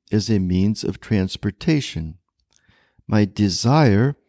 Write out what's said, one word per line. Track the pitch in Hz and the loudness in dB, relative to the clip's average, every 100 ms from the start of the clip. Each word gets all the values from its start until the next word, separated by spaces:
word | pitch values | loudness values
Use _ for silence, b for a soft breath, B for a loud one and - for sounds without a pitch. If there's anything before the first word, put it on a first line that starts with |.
| _ | _
is | 104 107 | -4 0
a | 104 | -2
means | 90 92 101 110 | 0 0 0 -2
of | - - | -6 -8
transportation. | - 107 95 - 107 - - 151 - - 80 - _ _ _ _ _ _ _ _ - | -4 -2 -2 -4 -8 -4 -2 -2 -4 -10 -12 -14 _ _ _ _ _ _ _ _ -2
My | 107 | 0
desire | 101 - 104 85 117 151 135 98 135 - | 0 0 -2 0 2 4 4 4 2 -2